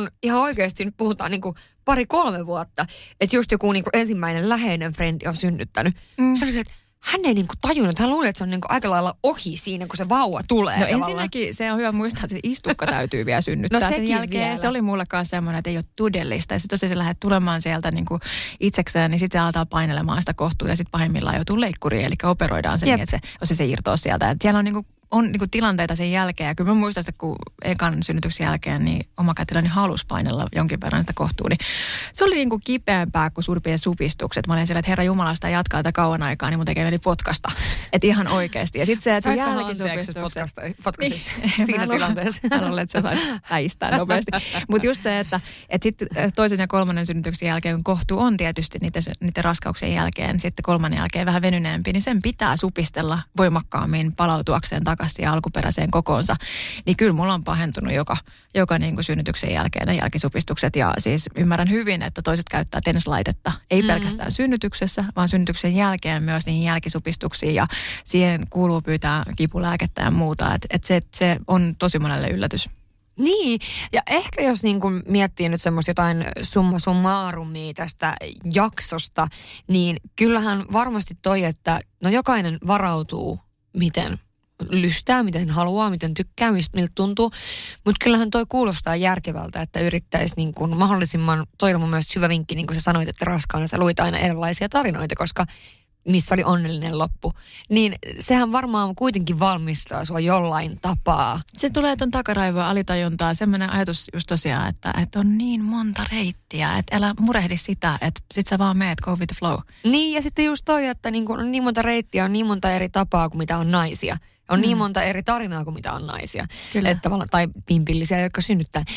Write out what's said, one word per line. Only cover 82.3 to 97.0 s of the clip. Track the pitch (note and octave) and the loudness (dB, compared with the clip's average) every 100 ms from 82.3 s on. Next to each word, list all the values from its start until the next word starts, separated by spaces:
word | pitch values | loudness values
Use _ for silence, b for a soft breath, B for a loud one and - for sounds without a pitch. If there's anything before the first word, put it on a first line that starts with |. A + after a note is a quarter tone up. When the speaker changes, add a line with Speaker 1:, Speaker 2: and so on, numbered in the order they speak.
| A#3 E3+ D#3+ F3+ | 2 0 -2 0
Speaker 1:
varautuu, | G3+ F#3 D#3+ D#3 - - F#3 - _ _ F#3 | 2 2 0 -2 -6 -6 -8 -12 _ _ 0
miten | E3+ E3+ D#3 - - _ _ - E3+ | 0 0 -4 -6 -12 _ _ -12 -2
lystää, | F#3 F3+ D#3+ - B3+ | 0 2 0 2 2
miten | G#3 E3 E3+ | 2 0 -2
haluaa, | D#3+ F3 G3+ G#3+ | 0 0 2 0
miten | E3+ E3 | 0 -2
tykkää, | D#3 F3+ - A#3 | -4 -6 0 2
mistä, | F#3 D#3 F#3+ | 2 0 0
miltä | F3 | -2
tuntuu. | - G3 G3+ A3+ B B B B B G#3 | 0 -2 0 0 B B B B B -2
Mut | - | 2
kyllähän | A#3+ A3+ A3 | 4 4 4
toi | A#3 A3+ | 0 0
kuulostaa | B3+ A3 D#3+ E3 E3+ | 0 0 0 -2 2
järkevältä, | F#3 F3+ E3 D3+ - - | 2 0 -2 -6 -6 -8
että | D#3+ - | -6 -2
yrittäisi | E3+ E3+ - E3 F3 - | 0 -2 -2 -2 0 -2
niin | D#3+ | -2
kuin | - D#3+ E3 | -2 -2 2
mahdollisimman, | G3 G3 E3+ E3 E3 D#3+ - - | 2 4 2 0 2 0 -2 0
toi | G3 | 2
oli | F3 | 2
mun | E3 | 2
mielestä | D#3+ D#3 F3+ | 0 -2 0
hyvä | E3+ | 2
vinkki, | E3 D#3 | 2 -2
niin | D#3+ E3 | -4 -4
kuin | D#3+ | 0
sä | |
sanoit, | F3 E3+ D#3+ | 2 2 0
että | - | -4
raskaana | F3 F3 - D#3+ D#3+ | -2 -2 0 -2 0
sä | F#3 | 2
luit | F3 F3 | 2 2
aina | F3 E3 | 0 2
erilaisia | F3+ E3 E3+ F3 G3+ | 0 0 -2 -2 0
tarinoita, | C#4+ A#3+ E3 D#3+ - | 0 0 -2 -4 -4
koska | F3 - F3 B B B B _ E3+ | -2 -2 -4 B B B B _ 0
missä | F#3 - | 2 2
oli | F#3 | 2
onnellinen | F3+ F3 D#3+ D#3 E3 | 2 2 0 -4 -4
loppu. | D#3 | -2